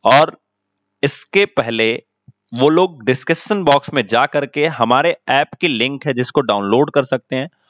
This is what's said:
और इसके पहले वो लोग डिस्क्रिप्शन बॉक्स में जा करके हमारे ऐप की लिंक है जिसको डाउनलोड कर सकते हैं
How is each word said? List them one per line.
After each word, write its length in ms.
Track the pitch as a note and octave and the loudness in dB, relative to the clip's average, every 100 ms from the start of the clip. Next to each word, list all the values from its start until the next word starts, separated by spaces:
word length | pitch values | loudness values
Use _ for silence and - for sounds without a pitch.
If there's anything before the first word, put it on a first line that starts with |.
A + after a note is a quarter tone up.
| A2+ | 4
और 320 | C3+ D#3+ - _ _ _ _ _ _ | 4 4 -2 _ _ _ _ _ _
इसके 420 | C#3 - - G3 G3+ | -4 -4 -2 0 0
पहले 580 | - A#2 A2+ A2+ A#2 - _ _ _ _ | 0 -4 0 0 -2 -8 _ _ _ _
वो 160 | A#2 C#3 | 0 2
लोग 340 | D#3+ F#3+ D3+ | 4 0 -2
डिस्क्रिप्शन 600 | A2 B2+ - E3 - G#3 | -2 -2 -2 -4 -4 -2
बॉक्स 300 | E3 C#3+ - | 2 2 2
में 140 | C#3+ G2+ | -4 -2
जा 180 | A2+ C#3 | 0 0
करके 420 | D3 C#3 D3+ D#3 | -2 -4 -2 -2
हमारे 500 | C#3+ A#2 B2+ E3 - - | -2 0 2 0 -2 -2
ऐप 180 | C3+ D3 - | -2 -2 -4
की 60 | F3 | -4
लिंक 380 | A#2 B2+ C#3 D3+ | -2 -4 -4 -6
है 80 | |
जिसको 280 | B2 B2 - | -4 -2 -2
डाउनलोड 500 | A#2+ G2+ G2 A#2 D3 | 0 -2 0 0 2
कर 120 | C#3+ | 0
सकते 320 | C3 C3 - C3 | -2 -4 -6 -8
हैं 140 | C#3+ _ _ | -8 _ _